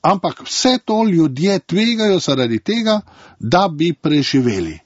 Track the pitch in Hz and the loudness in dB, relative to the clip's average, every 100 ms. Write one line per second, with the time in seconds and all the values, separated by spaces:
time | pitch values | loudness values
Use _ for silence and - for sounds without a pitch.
0 | 156 196 170 - - - 254 254 - 220 | 0 0 -4 -8 -10 -2 0 0 0 0
1 | 226 170 156 131 185 190 - 175 226 226 | 2 2 2 0 0 0 -2 0 0 0
2 | 214 185 - 135 120 110 - 226 220 214 | 0 0 0 -2 0 -2 -2 -2 0 -2
3 | - - - _ 113 175 196 147 165 156 | -4 -20 -20 _ 0 2 2 0 -2 -2
4 | 156 151 139 139 123 98 82 80 | 0 0 2 2 0 -2 -6 -10